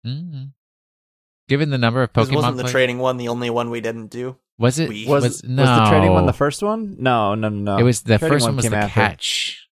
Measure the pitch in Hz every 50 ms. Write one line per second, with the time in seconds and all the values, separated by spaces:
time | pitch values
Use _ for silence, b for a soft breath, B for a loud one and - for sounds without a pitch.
0 | _ 117 131 151 175 175 156 135 135 139 135 _ _ _ _ _ _ _ _ _
1 | _ _ _ _ _ _ _ _ _ - 135 139 160 151 139 127 120 117 117 131
2 | 127 110 _ 120 113 131 127 147 139 123 123 123 123 123 123 135 127 123 123 123
3 | 127 127 127 123 120 117 120 120 123 120 117 120 120 117 117 120 110 113 113 117
4 | 110 104 - 120 123 131 131 _ _ _ _ - 113 123 127 151 165 - 107 107
5 | 110 123 143 143 123 120 113 - - 120 127 135 135 131 123 117 110 107 104 98
6 | 95 95 92 92 90 90 - - - 147 143 - 208 208 214 226 220 202 - -
7 | 120 127 127 117 107 98 104 110 110 107 107 104 101 101 98 98 117 123 120 -
8 | - 117 113 104 160 160 151 143 123 113 - 135 113 113 107 104 104 101 - 113
9 | 110 104 101 - - - - - - - - - _ _